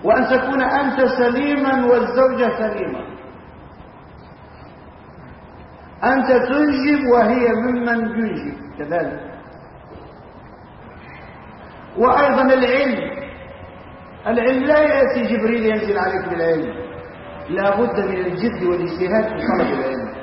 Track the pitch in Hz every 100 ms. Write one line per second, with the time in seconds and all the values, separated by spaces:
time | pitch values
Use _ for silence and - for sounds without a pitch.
0 | 180 240 233 254 269 269 254 277 277 262
1 | 254 - 240 247 285 285 269 262 247 240
2 | 214 240 262 233 233 - 220 208 185 -
3 | - - - - - - - - - -
4 | - - - - - - - - - -
5 | - - 135 - - - - - - -
6 | - 269 254 247 240 277 302 262 277 285
7 | 262 240 214 247 240 220 247 247 240 233
8 | 220 214 220 156 143 143 - - 147 170
9 | 147 - - - - - - - - -
10 | - - - - - - - - - -
11 | - - - - - - - - - -
12 | 240 262 285 247 262 262 240 262 269 208
13 | - - - - - - - - - -
14 | - - 214 240 240 262 285 302 302 277
15 | 254 247 214 220 220 233 220 214 202 202
16 | 185 190 170 170 165 160 - - - -
17 | - - - - - 170 196 202 233 214
18 | 190 185 180 180 233 - 180 175 165 -
19 | 185 220 - - - - 165 139 131 127
20 | 110 -